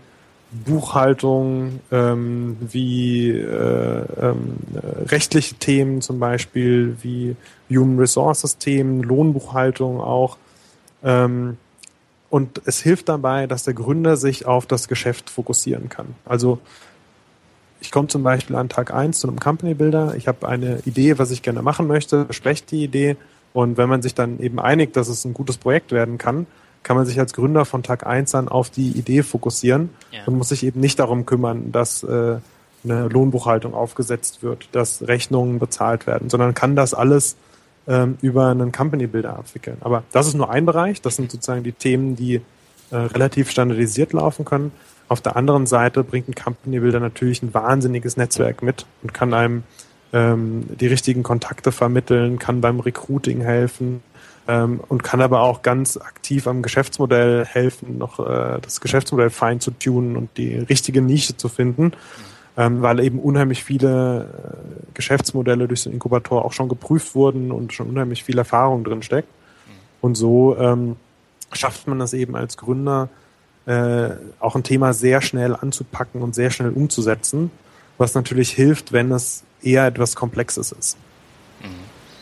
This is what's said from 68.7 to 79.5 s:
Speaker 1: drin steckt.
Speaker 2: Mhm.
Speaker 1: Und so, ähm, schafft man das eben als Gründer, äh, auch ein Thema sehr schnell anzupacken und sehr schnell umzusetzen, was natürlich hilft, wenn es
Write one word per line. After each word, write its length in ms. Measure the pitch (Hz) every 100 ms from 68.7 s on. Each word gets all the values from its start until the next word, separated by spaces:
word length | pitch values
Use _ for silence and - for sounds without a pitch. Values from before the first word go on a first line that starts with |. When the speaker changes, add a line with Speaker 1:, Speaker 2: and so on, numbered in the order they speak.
| 127
Speaker 1:
drin 200 | 107 113
steckt. 260 | 110 135 -
Speaker 2:
Mhm. 420 | _ _ _ - 98 _ _
Speaker 1:
Und 140 | 123 113
so, 420 | 117 120 131 123
ähm, 380 | 123 123 120 117 _ _ _ _ -
schafft 340 | - 131 - -
man 100 | 135
das 120 | 123
eben 240 | 131 123 120
als 220 | 120 -
Gründer, 500 | - 127 139 135 131 - _ _ _ _ -
äh, 420 | 120 120 120 117 - - -
auch 140 | 113 135
ein 60 |
Thema 280 | 123 135 131
sehr 280 | 113 127 135
schnell 340 | - 127 123 117
anzupacken 640 | 139 - 127 - 131 123
und 140 | 120 117
sehr 160 | 127
schnell 200 | - 120
umzusetzen, 800 | 131 147 - 110 110 - 143 170 - _ - _ -
was 180 | 123 135
natürlich 360 | 123 127 123
hilft, 400 | - 139 151 -
wenn 220 | 120 127
es 300 | 123 - - -